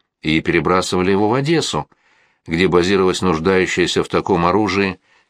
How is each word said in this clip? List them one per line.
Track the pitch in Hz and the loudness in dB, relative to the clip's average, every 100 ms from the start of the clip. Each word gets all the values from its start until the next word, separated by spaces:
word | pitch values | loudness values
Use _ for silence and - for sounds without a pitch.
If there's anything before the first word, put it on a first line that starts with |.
| _ _ | _ _
и | 78 80 | -2 -2
перебрасывали | - 82 78 92 90 92 90 | 0 0 2 0 0 -2 0
его | 98 107 | 0 0
в | |
Одессу, | 123 139 165 - 76 - _ _ _ _ _ - | 0 0 -2 -2 -6 -8 _ _ _ _ _ -6
где | 82 92 | 0 2
базировалась | 87 87 98 92 90 | 2 2 2 2 0
нуждающаяся | 92 80 82 95 90 - 85 - | 0 0 0 0 0 0 0 0
в | 80 | -2
таком | 90 - 90 87 | -2 0 0 2
оружии | 95 107 95 98 85 _ _ _ | 0 0 -2 -2 -6 _ _ _